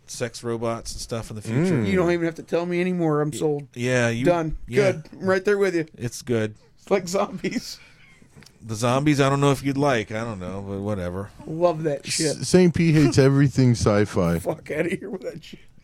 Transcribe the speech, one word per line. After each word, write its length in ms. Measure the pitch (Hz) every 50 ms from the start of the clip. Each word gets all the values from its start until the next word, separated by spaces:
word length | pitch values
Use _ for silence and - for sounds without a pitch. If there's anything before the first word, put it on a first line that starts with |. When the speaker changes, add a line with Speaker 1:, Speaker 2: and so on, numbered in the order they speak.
| _
Speaker 1:
sex 380 | - - - 123 117 - - -
robots, 480 | 117 117 113 120 117 113 117 - - -
and 80 | 107
stuff 300 | - - 123 113 107 -
in 60 | 110
the 60 | 107 101
future. 300 | 110 113 131 165 190 170
Speaker 2:
Mm. 120 | 131 107
Speaker 3:
You 100 | - 196
don't 140 | 185 170 170
even 160 | 175 175 170
have 80 | 165 165
to 80 | - -
tell 240 | - - 170 175
me 140 | 180 180 175 180
anymore. 400 | 185 185 175 170 160 151 147 151
I'm 80 | 151
Speaker 1:
Y-, 80 | 147 -
Speaker 3:
sold. 300 | 160 156 147 143 143 - -
Speaker 1:
yeah, 360 | 123 120 127 127 123 120 117
you, 160 | 117 117 127
Speaker 3:
Done. 320 | 170 175 170 160 160 151 - - -
Speaker 1:
yeah. 240 | 117 196 208 190 185
Speaker 3:
Good. 120 | 170 151 - - 139
I'm 60 | 190
right 180 | 190 190 190 190
there 120 | 208 208
with 180 | 196 196 190 170
you. 120 | 170 156 - -
Speaker 1:
It's 240 | - 120 120 - -
good. 340 | - - 120 113 107 107 107 - _ _ _ _
Speaker 3:
It's 120 | - -
like 180 | 190 202 190 170
zombies. 680 | 180 196 208 208 - 170 - 294 - 247 - - - - - - - _ - - - _ - _ _ - - - _ _ -
Speaker 1:
The 120 | 113 110
zombies, 480 | 104 120 120 123 135 147 151 147 135 143
I 80 | 135
don't 100 | 139 139
know 120 | 143 143 139
if 100 | 131 135
you'd 140 | 139 135 139
like. 340 | 143 143 131 113 104 - 110
I 100 | 110 113
don't 160 | 120 110 92
know, 240 | 90 90 92 98 98 98
but 120 | 98 98
whatever. 500 | 98 104 107 98 87 90 87 95 101 101 - - -
Speaker 3:
Love 380 | - 156 160 175 175 165 156 160
that 220 | 156 143 - -
shit. 300 | - - - 160 151 131
Speaker 2:
S-, 120 | - 123 -
Saint 260 | - 180 185 175 -
P 180 | - 170 165 151
hates 240 | 156 147 135 -
everything 540 | 147 131 135 139 139 143 135 - - 131 123
sci-fi. 680 | 117 104 - 120 104 104 107 - - 101 90 85 85 82
Speaker 3:
Fuck 320 | - 170 160 - - -
outta 260 | 147 151 170 165 190
here 120 | - - -
with 140 | 233 - -
that 200 | 175 147 160 -
shit. 180 | - - - - - - -